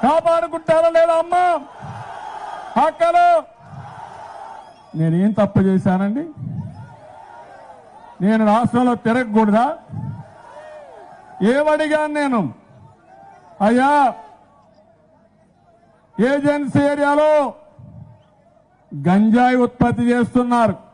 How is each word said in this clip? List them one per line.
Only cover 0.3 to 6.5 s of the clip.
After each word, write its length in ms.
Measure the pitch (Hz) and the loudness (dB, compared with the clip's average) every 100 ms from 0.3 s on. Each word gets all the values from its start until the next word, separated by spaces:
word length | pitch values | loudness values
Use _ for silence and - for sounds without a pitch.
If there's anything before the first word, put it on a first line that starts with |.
| 330 330 330 320 320 330 | 0 -2 -6 0 2 2
లేదా 240 | 330 330 | 2 2
అమ్మ? 220 | 330 339 349 359 330 - - - - - - - - - - - - | 2 0 0 0 -2 -6 -18 -16 -14 -14 -16 -14 -14 -14 -14 -8 0
అక్కలు, 600 | 302 311 339 349 349 339 - - - - - - - - - - - - - - - 160 | 0 0 0 4 4 2 -2 -20 -20 -18 -18 -18 -18 -18 -18 -18 -18 -20 -20 -20 -14 -4
నేనేం 340 | 160 165 202 | 0 2 0
తప్పు 280 | 214 202 196 | 2 0 2
చేశానండి? 640 | 190 190 190 185 202 226 330 294 - | 2 2 0 0 -2 -4 -8 -10 -10